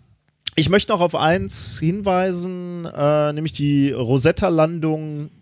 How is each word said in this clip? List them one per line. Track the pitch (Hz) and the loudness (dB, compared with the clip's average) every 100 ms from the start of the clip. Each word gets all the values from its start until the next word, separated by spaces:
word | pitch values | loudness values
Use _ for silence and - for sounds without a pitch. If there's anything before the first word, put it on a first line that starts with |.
| _ _ _ _ - | _ _ _ _ -6
ich | - 139 | -2 2
möchte | 196 - | 2 2
noch | 208 | 0
auf | 175 | 0
eins | 160 156 180 196 - - - | 2 2 2 0 0 0 0
hinweisen, | 160 196 196 180 185 175 180 180 175 175 | -2 -2 0 0 0 -2 -6 -8 -10 -10
äh, | 165 - 147 151 151 | -10 -2 0 2 0
nämlich | 151 156 | -2 -4
die | - 143 143 139 | -2 0 2 2
Rosetta-Landung, | 131 120 135 127 175 190 165 156 170 156 156 156 151 151 - | 0 0 2 4 2 2 2 2 0 -4 -4 -6 -10 -12 -14